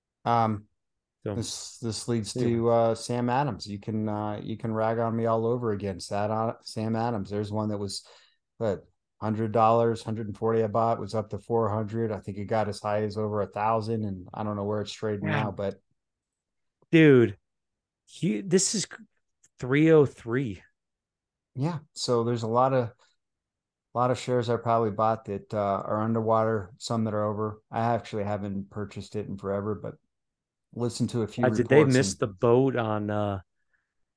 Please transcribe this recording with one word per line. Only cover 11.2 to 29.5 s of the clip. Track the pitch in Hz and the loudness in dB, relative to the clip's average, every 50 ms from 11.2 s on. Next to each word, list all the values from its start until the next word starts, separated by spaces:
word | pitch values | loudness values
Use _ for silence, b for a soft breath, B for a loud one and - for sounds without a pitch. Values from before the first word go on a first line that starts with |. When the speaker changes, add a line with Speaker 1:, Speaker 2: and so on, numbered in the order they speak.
| 104 - | -4 -4
Speaker 1:
to | 104 98 | -8 -10
four | - - 117 117 113 101 | -6 -2 0 0 0 0
hundred. | 104 110 110 101 110 113 113 107 | 0 -2 -4 -4 -4 -4 -4 -4
I | 104 95 | -4 -6
think | - 107 92 101 | -8 -8 -8 -8
it | 101 | -4
got | 92 113 110 104 104 | -2 0 0 0 -2
as | 101 - | -4 -6
high | - 107 104 107 110 | -4 -2 -2 0 -2
as | 104 104 | -2 -4
over | 107 107 104 104 104 | -4 -4 -2 -2 -2
a | 98 | -4
thousand, | - - 104 104 110 113 113 104 113 117 110 107 | -4 -4 -2 0 0 0 0 0 -2 -4 -4 -4
and | 101 95 92 90 92 - | -4 -6 -8 -12 -12 -10
I | 107 | -8
don't | 107 107 107 | -6 -4 -4
know | 101 101 | -4 -4
where | 104 107 107 | -2 -2 -4
it's | 101 101 | -4 -6
trading | - - 110 107 104 98 101 101 | -8 -6 -4 -4 -4 -2 -2 -2
Speaker 2:
Wow. | 104 110 107 | 0 0 -2
Speaker 1:
now, | 104 | -2
but | 87 101 98 98 - - _ _ _ _ _ _ _ _ _ _ _ _ _ _ _ _ _ _ _ _ _ _ | -4 -4 -6 -6 -6 -8 _ _ _ _ _ _ _ _ _ _ _ _ _ _ _ _ _ _ _ _ _ _
Speaker 2:
Dude, | 165 160 156 147 135 123 117 104 - - _ _ _ _ _ _ _ _ _ _ _ _ _ | 6 8 10 10 10 10 8 6 2 -4 _ _ _ _ _ _ _ _ _ _ _ _ _
he, | - - - 156 190 214 208 | -20 -10 -4 -2 -2 -2 -4
this | 202 185 175 190 - - - | -2 0 2 2 2 0 -2
is | 196 - - - - - _ _ _ _ _ _ _ _ _ _ - | -4 -6 -8 -10 -18 -20 _ _ _ _ _ _ _ _ _ _ -8
three | 131 123 135 147 156 160 | -2 0 4 4 6 8
oh | 160 151 139 | 8 8 6
three. | 131 - - - 117 117 135 143 110 90 - - _ _ _ _ _ _ _ _ _ _ _ _ _ _ _ _ _ - | 6 2 -6 -6 -4 -2 -2 -2 -4 -6 -10 -14 _ _ _ _ _ _ _ _ _ _ _ _ _ _ _ _ _ -8
Speaker 1:
Yeah. | 123 139 170 170 - - _ - | -4 -4 -4 -4 -6 -10 _ -12
So | - - 131 123 117 113 | -6 -2 0 2 2 2
there's | 120 120 113 | 0 -2 -2
a | 117 110 | -2 0
lot | 113 120 131 135 135 | 2 2 4 4 2
of, | 127 117 110 | 0 -2 -2
a | - _ _ _ _ _ _ _ _ _ _ _ _ _ _ _ _ _ _ _ - 117 | -6 _ _ _ _ _ _ _ _ _ _ _ _ _ _ _ _ _ _ _ -2 0
lot | 123 127 | 2 2
of | 123 - | 0 -2
shares | - 131 123 123 113 117 | -2 -2 0 0 0 0
I | 117 | -2
probably | 110 - 120 117 113 117 107 | -2 0 2 2 2 2 0
bought | 98 107 110 113 113 110 - | 0 2 2 2 0 -2 -4
that, | 104 101 98 - - 113 | -8 -8 -8 -8 -6 -4
uh, | |
are | 104 101 101 98 95 - - 107 107 | -2 0 0 0 -2 -2 -2 -2 -2
underwater, | 110 113 113 113 110 113 110 110 110 113 113 104 92 87 - | 0 0 0 0 2 2 2 2 2 2 0 -2 -4 -6 -12
some | - - - 120 113 110 | -12 -6 -4 -2 -2 -2
that | 110 104 | -2 -2
are | 107 107 | -2 -2
over. | 107 104 104 110 107 107 - _ - | -2 -2 -2 -4 -6 -6 -10 _ -8
I | 117 113 113 120 117 | -4 -2 0 0 0
actually | 113 - - 110 107 98 | -2 -4 -4 -6 -4 -2
haven't | 104 104 98 101 101 98 98 98 - | -2 -4 -4 -4 -6 -6 -8 -8 -8
purchased | - 107 104 101 - 104 95 - - | -10 -10 -10 -8 -10 -12 -12 -10 -8
it | 107 101 | -8 -8
in | 98 98 98 | -8 -10 -8
forever, | 98 98 | -6 -4